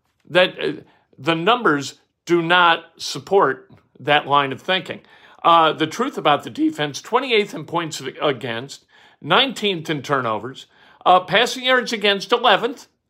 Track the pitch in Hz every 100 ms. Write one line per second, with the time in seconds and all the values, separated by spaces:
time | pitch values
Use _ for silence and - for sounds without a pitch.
0 | _ _ - 170 185 160 151 147 - _
1 | _ - 131 165 175 247 202 147 127 -
2 | _ _ - 170 165 180 170 165 - -
3 | - 139 131 196 147 127 - - _ -
4 | 127 147 135 143 139 131 - 185 - 107
5 | - _ - _ 165 170 160 139 156 -
6 | 262 214 156 143 - 120 311 311 147 135
7 | - 233 269 220 208 190 143 165 165 -
8 | 135 - 147 127 127 113 139 - _ _
9 | _ _ 143 190 269 202 208 175 156 151
10 | 123 139 117 107 117 135 - _ _ _
11 | - 180 180 196 240 262 254 254 214 226
12 | 202 202 - 240 240 185 226 - - _
13 | _